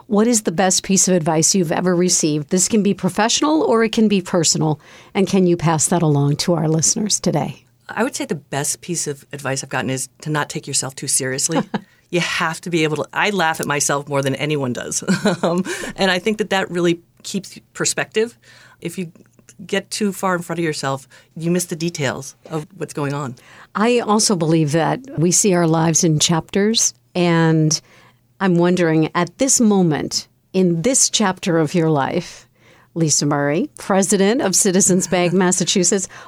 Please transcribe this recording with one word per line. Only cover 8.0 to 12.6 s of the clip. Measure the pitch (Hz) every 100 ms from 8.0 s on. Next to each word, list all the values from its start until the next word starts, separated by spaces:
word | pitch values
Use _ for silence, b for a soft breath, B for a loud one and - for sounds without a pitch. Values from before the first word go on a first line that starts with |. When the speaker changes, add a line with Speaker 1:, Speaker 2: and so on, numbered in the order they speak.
Speaker 2:
would | 254
say | - 294
the | 160
best | - 139 147 -
piece | - 165 -
of | 139 -
advice | 139 135 135
I've | 139
gotten | 131 120
is | 131 - _
to | 151
not | 151 147
take | 156 143
yourself | 135 135
too | - 139
seriously. | - 131 131 - 247
Speaker 1:
<laughs> | - 208 b b b
Speaker 2:
You | 175
have | 165 - 170 165